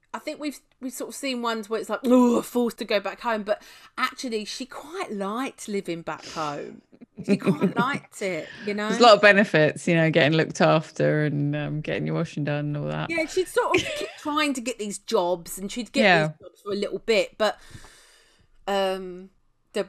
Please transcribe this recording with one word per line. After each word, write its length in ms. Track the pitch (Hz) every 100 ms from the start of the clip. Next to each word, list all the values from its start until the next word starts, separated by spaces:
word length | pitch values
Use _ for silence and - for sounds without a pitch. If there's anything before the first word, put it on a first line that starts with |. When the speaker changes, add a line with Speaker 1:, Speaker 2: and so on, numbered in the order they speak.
| _
Speaker 1:
I 60 | 226
think 200 | - 208
we've, 200 | 294 262 _ _
we've 120 | 262
sort 160 | - 240
of 60 | 226
seen 260 | 285 247
ones 280 | 233 226 208
where 100 | 220
it's 100 | 196
like, 100 | 208 -
"Oh, 360 | 254 247 233
forced 360 | - 247 240 -
to 60 | 220
go 140 | 208
back 200 | 196 180
home," 220 | 240 220
but 180 | 202 208 - - - -
actually 480 | 247 - 262 220 208
she 200 | - 262
quite 460 | - 285 359 359
liked 560 | 208 196 220 269 - -
living 340 | 202 185 170
back 240 | 165 151 -
home. 520 | - 151 143 117 - _ - - - -
She 120 | 190
quite 380 | - - 190 -
Speaker 2:
<laughs> 20 |
Speaker 1:
liked 440 | 247 285 - -
it, 260 | 196 170 - - 208
you 80 |
know? 140 | 208 214
Speaker 2:
There's 120 | 202
a 20 |
lot 120 | 240 208
of 60 |
benefits, 640 | 208 196 208 156 151 - -
you 80 | 170
know, 140 | 160
getting 260 | 160 139 160
looked 240 | 156 156
after 640 | 160 156 156 - 147 151 151
and, 300 | 147 143 147
um, 260 | 147 151
getting 260 | 151 135 156
your 80 | 156
washing 300 | 165 - 147
done 220 | 147 147
and 100 | 147
all 80 | 147
that. 240 | 151 156
Speaker 1:
Yeah, 140 | 330 320
she'd 220 | - 359
sort 260 | - 480 -
of 80 | 679 622
keep 120 | 640
Speaker 2:
<laughs> 40 | -
Speaker 1:
trying 360 | 302 294 302
to 80 | 269
get 180 | 226 240
these 180 | 208 190
jobs, 600 | - 220 175 180 170 -
and 100 | 196
she'd 200 | - 220
get 100 | -
Speaker 2:
Yeah. 240 | 214 175 156
Speaker 1:
these 80 | 156 -
jobs 140 | _
for 100 | 202
a 40 | 202
little 220 | 202 190
bit, 380 | - 220 170 -
but, 220 | 214 - - - - - _ _ _ _ _ _ -
um, 640 | 196 190 190 185 180 190 _ _ _ _
the, 140 | 214